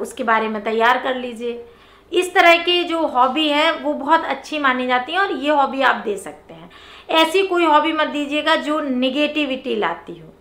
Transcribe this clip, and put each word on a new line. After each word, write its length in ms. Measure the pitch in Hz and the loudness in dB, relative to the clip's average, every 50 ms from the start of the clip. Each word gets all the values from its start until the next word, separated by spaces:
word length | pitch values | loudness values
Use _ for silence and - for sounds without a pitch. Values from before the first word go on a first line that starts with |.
उसके 240 | 240 226 - - 254 | -10 -10 -8 -6 0
बारे 240 | 233 226 220 220 220 | 0 2 2 0 -2
में 160 | 220 214 214 | -4 -4 -4
तैयार 340 | 226 220 226 226 240 254 254 | -2 0 4 4 4 4 4
कर 180 | 262 262 254 | 0 -4 -4
लीजिए। 520 | 254 247 247 233 220 240 240 240 240 - - - - - - - - _ - 330 | -4 -6 -8 -10 -8 -8 -8 -8 -8 -12 -18 -20 -20 -20 -20 -20 -20 _ -4 -2
इस 220 | 349 359 359 - | -2 -2 2 2
तरह 220 | 381 339 339 339 | 4 6 6 6
की 280 | 339 339 349 349 349 339 | 4 4 2 0 0 0
जो 220 | 294 330 330 311 | 0 -2 -2 -2
हॉबी 420 | - 254 247 254 262 240 311 311 294 | 0 2 2 2 2 2 0 0 2
है 240 | 285 294 311 330 311 | 2 2 2 2 0
वो 220 | - 254 294 294 | -2 -4 -4 -4
बहुत 300 | 247 277 285 320 330 320 | -4 0 2 2 2 2
अच्छी 340 | - 269 269 - - 302 302 | -2 -6 -6 -6 -8 -6 -2
मानी 280 | 285 262 254 254 254 | 0 0 0 0 0
जाती 260 | 254 247 247 254 311 330 | 0 0 0 -2 -2 -2
है 60 | 370 | -2
और 140 | 392 392 339 | 0 0 -2
ये 180 | 262 269 294 | -4 0 0
हॉबी 320 | 302 285 269 247 254 269 262 | 2 2 2 0 0 2 2
आप 120 | 240 226 | 2 2
दे 220 | 214 202 220 196 | 0 -4 -6 -6
सकते 380 | 180 - 151 143 - - - 165 | -6 -8 -14 -16 -16 -20 -20 -20
हैं। 160 | 160 165 - - - - - - - - - | -20 -20 -20 -20 -20 -20 -20 -20 -20 -8 -2
ऐसी 360 | 320 320 320 320 339 381 392 | 2 2 2 2 2 0 0
कोई 180 | - 349 349 339 | 2 0 2 2
हॉबी 280 | 320 294 302 302 320 311 | 4 4 4 4 2 0
मत 140 | 311 302 | 0 -2
दीजिएगा 480 | 262 247 294 294 262 294 302 285 320 320 | -2 -2 -4 -4 -2 -2 -2 0 0 0
जो 260 | 277 247 294 302 311 | 0 0 -2 -2 -2
negativity 960 | 294 277 254 247 254 262 240 294 294 285 294 302 294 262 262 254 - 247 226 | -2 -2 -2 0 0 0 0 0 -2 0 0 -2 -2 -2 -4 -6 -4 -6 -4
लाती 420 | 208 180 165 170 175 - 175 170 156 | -2 -2 -2 -4 -6 -10 -16 -16 -16
हो। 160 | 160 160 - _ | -16 -20 -20 _